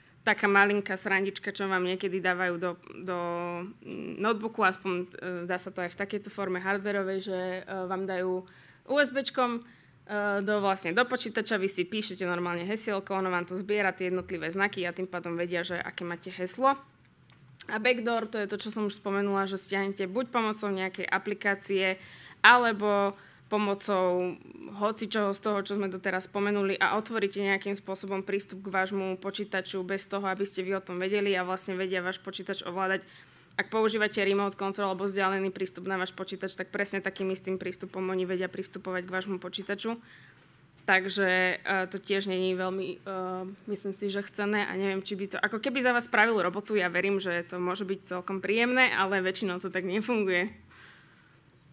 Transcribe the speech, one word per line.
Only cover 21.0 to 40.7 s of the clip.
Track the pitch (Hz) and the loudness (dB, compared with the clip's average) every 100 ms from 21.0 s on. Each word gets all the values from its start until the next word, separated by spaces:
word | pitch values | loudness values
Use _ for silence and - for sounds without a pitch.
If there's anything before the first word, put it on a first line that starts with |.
| - | -2
aplikácie, | 190 208 202 208 196 - 196 190 190 - - - - | 0 0 -2 0 2 2 2 2 0 -8 -20 -20 8
alebo | 214 247 233 208 208 202 202 202 - - - | 10 10 6 2 2 4 2 -2 -16 -18 -2
pomocou | 214 208 196 208 190 180 180 180 - - - - 202 | 0 0 0 0 2 4 2 0 -4 -12 -16 -12 -2
hocičoho | 208 220 220 220 202 | 0 0 -2 0 0
z | 202 | 0
toho, | 220 202 | 0 0
čo | 196 202 | 0 0
sme | 196 | -2
doteraz | 185 196 185 - | -2 -2 -2 -2
spomenuli | 202 202 208 196 190 | 0 2 2 2 2
a | 190 214 | 2 2
otvoríte | 214 226 196 196 | 0 0 0 0
nejakým | 196 196 202 | 0 0 -2
spôsobom | 196 - 190 196 196 | -6 -6 -6 -4 -4
prístup | 190 196 - 190 196 | -2 -4 -4 -8 -4
k | |
vášmu | 185 190 196 190 185 | 0 0 0 -2 -4
počítaču | 196 196 208 190 185 190 | -6 -6 -4 -4 -4 -4
bez | 185 190 | -4 -4
toho, | - 202 196 | -2 -2 -2
aby | 190 | 0
ste | 196 190 | -2 -2
vy | 185 190 | -2 -4
o | |
tom | 185 180 | -4 -4
vedeli | 190 208 202 185 | 0 2 2 2
a | 180 | 0
vlastne | 185 - | -2 -2
vedia | 185 190 185 | -2 -2 -2
váš | 180 185 | -2 -4
počítač | 196 185 185 190 - | -6 -8 -4 -4 -4
ovládať. | 180 190 190 - - - - - | -2 0 0 -4 -20 -20 -20 -10
Ak | - 190 | -6 0
používate | 220 220 220 208 208 | 2 4 4 2 2
remote | 196 196 202 196 | 2 4 2 -2
control | 196 196 196 | -4 0 -2
alebo | 185 202 | 0 -2
vzdialený | 196 190 196 190 | 2 2 2 0
prístup | 190 185 - 185 | -2 -6 -6 -4
na | |
váš | 190 185 | -2 -2
počítač, | - 185 185 190 - | -4 -8 -6 -6 -6
tak | 185 | -6
presne | 202 202 196 | -4 -2 -2
takým | 190 196 190 | -2 -2 -2
istým | 190 190 | -2 -2
prístupom | 190 180 185 185 190 | -4 -4 -8 -8 -4
oni | 185 185 180 | -2 0 0
vedia | 185 180 | -2 -4
pristupovať | 185 196 185 190 185 180 | -6 -8 -8 -6 -6 -4
k | |
vášmu | 185 190 185 | -4 -4 -4
počítaču. | 180 190 190 202 220 233 - - - - - - - | -6 -8 -4 -4 -2 -4 -10 -20 -20 -20 -20 -20 -20